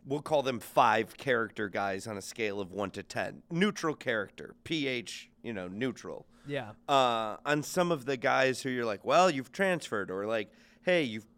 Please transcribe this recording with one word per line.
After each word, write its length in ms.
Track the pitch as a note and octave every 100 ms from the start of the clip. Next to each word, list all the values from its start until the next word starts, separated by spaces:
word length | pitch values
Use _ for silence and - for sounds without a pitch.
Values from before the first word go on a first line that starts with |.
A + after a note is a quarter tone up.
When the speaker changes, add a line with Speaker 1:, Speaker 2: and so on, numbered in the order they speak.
| C3
Speaker 1:
we'll 160 | C#3+
call 200 | C#3+ D#3
them 180 | C3 A#2+
five 560 | - - A#2+ A2 A2 -
character 500 | C#3 A#2+ A2 - G#2
guys 380 | G#2 G2+ G2 A2+
on 100 | G#2
a 40 |
scale 380 | - - G#2+ G2
of 100 | F#2
one 180 | F#2 G2
to 120 | G2+
ten. 400 | F#2 A#2 F#2+ - -
Neutral 420 | E3 G#3 - D#3+
character, 640 | C#3+ - A2+ G2 - - -
P 240 | - D#3+ C#3
H, 420 | B2 G2 - - _
you 80 | A2+
know, 140 | G#2+ F2+
neutral. 580 | G2 C3 A2+ F#2 D2 - - C#3
Speaker 2:
Yeah. 240 | C#3+ A2 G#2+ -
Speaker 1:
Uh, 480 | C#3 B2+ A2+ A2 G2+ C3+
on 180 | D3
some 280 | C#3 - F3
of 140 | D#3+ A#2+
the 100 | C3+
guys 440 | C3 B2+ C3 B2
who 60 | C3+
you're 160 | B2+ A#2
like, 180 | G2+ G#2
"Well, 240 | D3 F#3
you've 220 | C#3+ B2+
transferred," 580 | - G3 F3 - A2 F#2
or, 160 | F#2 G#2
like, 260 | A2+ G#2 _ - _
"Hey, 200 | - F3+
you've 240 | C#3 G#2+ -